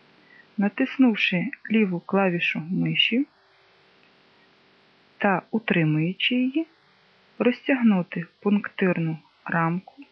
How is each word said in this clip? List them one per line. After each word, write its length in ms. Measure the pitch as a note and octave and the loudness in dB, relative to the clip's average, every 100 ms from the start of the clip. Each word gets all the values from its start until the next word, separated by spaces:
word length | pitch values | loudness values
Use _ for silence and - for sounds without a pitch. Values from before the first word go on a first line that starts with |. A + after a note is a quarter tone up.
| _ _ _ - _ - | _ _ _ -20 _ -4
Натиснувши 960 | G3+ - C4+ - B3+ G3+ - F3+ G#3+ - - | -4 -2 -6 2 2 4 -2 -2 -4 -8 -2
ліву 300 | A3 G3+ F3 | 0 0 -2
клавішу 600 | - F#3+ F#3+ E3+ - E3+ | -2 0 0 0 -4 -6
миші 680 | D#3 F3+ E3 D#3+ - A#3 D4 _ _ _ _ _ _ _ _ _ _ _ _ _ _ _ _ _ _ _ | -6 -4 -2 -2 0 -2 -4 _ _ _ _ _ _ _ _ _ _ _ _ _ _ _ _ _ _ _
та 240 | G3+ F3+ - | 0 0 -2
утримуючи 840 | A3 - F#3+ D#3 D#3 E3 F#3+ - | -6 -2 0 2 2 -2 -2 -2
її, 320 | B3 B3+ C#4+ E4 _ _ _ _ _ _ _ | 0 -2 -2 -6 _ _ _ _ _ _ _
розтягнути 880 | G#3+ B3 - C4+ A#3 F#3+ F3 F3 E3+ _ | 0 0 -2 2 4 4 0 -6 -10 _
пунктирну 760 | G#3 G#3 - - F#3+ F3 E3 D#3 - _ | 0 0 -2 -2 0 0 -2 -6 -12 _
рамку 580 | - E3+ E3 F3 - - - | -4 -2 0 -2 -8 -20 -20